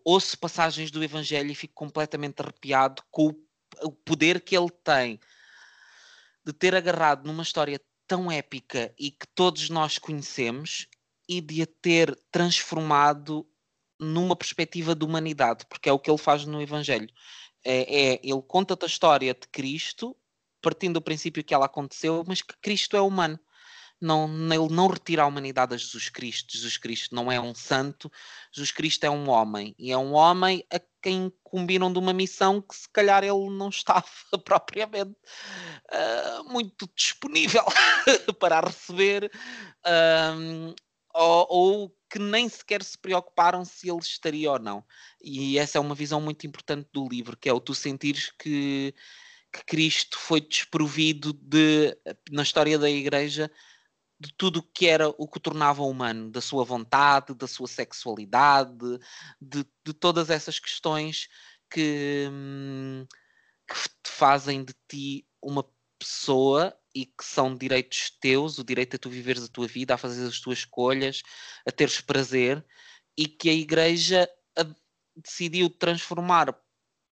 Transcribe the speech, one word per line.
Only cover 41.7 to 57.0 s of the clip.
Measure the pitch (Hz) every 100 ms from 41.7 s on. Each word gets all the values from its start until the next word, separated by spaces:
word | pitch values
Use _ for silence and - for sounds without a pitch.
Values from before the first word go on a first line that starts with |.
| 208 202 _ _
que | 208
nem | 202 220 240
sequer | - - 208
se | 196 -
preocuparam | 196 180 180 - 175 180
se | 180 - 180
ele | 170
estaria | 165 - 170 151 151
ou | 135
não. | 110 101 - - - _
E | - 135 139 139
essa | 147 156
é |
uma | 147
visão | 143 147 151
muito | 151 151 151
importante | - - 147 139
do | 139 131
livro, | 123 117 113
que | -
é |
o | 120
tu | 117
sentires | 135 147 135 147 143 - -
que, | 156 147 143 139 139 - - - - - _
que | -
Cristo | - 156 156 - - -
foi | - 160
desprovido | 147 - - 160 151 143 156 151 147
de, | 143 139 151 156 151 151 - - - -
na | 143
história | 147 - 151 156
da | 147
Igreja, | 143 139 143 147 143 156 - - _ _ _ _ _
de | 151
tudo | - 190 165
o |
que | - - 175
era | 156 156
o | - 151
que | -
o |
tornava | 160 151 147 143
humano, | 143 131 123 113 110
da | 120
sua | - 139
vontade, | 120 123 113 135